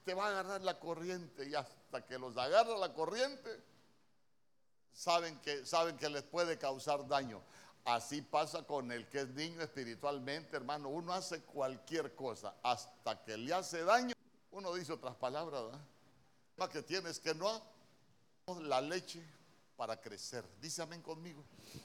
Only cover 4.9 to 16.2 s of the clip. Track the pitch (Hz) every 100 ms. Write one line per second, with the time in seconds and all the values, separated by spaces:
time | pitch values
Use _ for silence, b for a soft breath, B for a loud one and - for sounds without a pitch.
4.9 | - 180 170 165 139 143 143 127 170 170
5.9 | 135 151 147 139 170 170 160 139 135 151
6.9 | 143 143 139 127 101 - B B B 123
7.9 | 117 - 147 131 151 156 165 135 143 123
8.9 | 120 113 139 131 131 160 165 151 139 117
9.9 | 113 143 143 127 151 147 151 127 151 139
10.9 | 156 170 185 185 165 - 143 131 127 -
11.9 | 160 139 - 131 107 104 - 123 123 -
12.9 | - 117 107 - 110 123 180 185 175 170
13.9 | 233 247 240 - - _ 190 190 180 156
14.9 | 147 123 123 127 143 160 139 113 143 147
15.9 | - - -